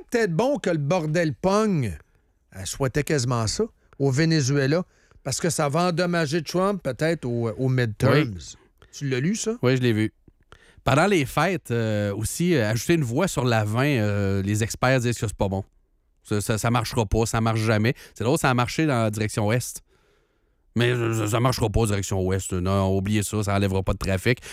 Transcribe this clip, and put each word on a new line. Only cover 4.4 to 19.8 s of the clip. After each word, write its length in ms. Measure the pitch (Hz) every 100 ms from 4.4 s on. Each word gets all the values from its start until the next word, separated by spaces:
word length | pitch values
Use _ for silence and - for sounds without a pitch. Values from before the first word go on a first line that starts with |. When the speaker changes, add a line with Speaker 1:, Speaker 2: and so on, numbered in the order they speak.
| 127 143 135 165 - _ _ -
Speaker 1:
parce 160 | 139 -
que 80 | 175
ça 180 | - 143
va 180 | 156 180
endommager 520 | 165 175 170 151 170
Trump 380 | 143 175 190 202
peut-être 400 | 135 113 156 170 123
au, 240 | 120 117
au 200 | 107 131
midterms. 640 | 127 113 104 127 147 127 87
Speaker 2:
Oui. 200 | - - _ _ -
Speaker 1:
Tu 180 | - 139
l'as 100 | 127
lu, 140 | 156 220
ça ? 200 | 220 233
Speaker 2:
Oui, 140 | 123 131
je 40 |
l'ai 120 | 123
vu. 180 | 107 110 _ _ _ _ - _ - -
Pendant 200 | 135 196
les 180 | 185 127
fêtes, 460 | 147 175 180 -
euh, 420 | 117 110 104 104 101
aussi, 400 | 110 - 175 156
euh, 140 | 107
ajouter 240 | 113 -
une 100 | 170
voix 240 | 123 123 185
sur 160 | -
l'A 220 | 127 113 104
vingt, 320 | 113 147 127
euh, 440 | 104 101 98 98
les 220 | 95 104
experts 380 | 110 - 127 131
disent 160 | 120 117
que 80 | 107
c'est 80 | -
pas 140 | 101
bon. 140 | 95 - _ _ _ _ _
Ça, 180 | - 107
ça, 160 | 101 110
ça 120 | 117
marchera 340 | 120 113 127 101
pas, 200 | 110 113
ça 140 | 117
marche 200 | 113 110
jamais. 320 | 110 107 113 - -
C'est 100 | - 110
drôle, 120 | 160
ça 120 | 143
a 40 |
marché 320 | 123 120 - 156
dans 180 | 123
la 60 | 110
direction 360 | 104 107 - 104
ouest. 340 | 120 - -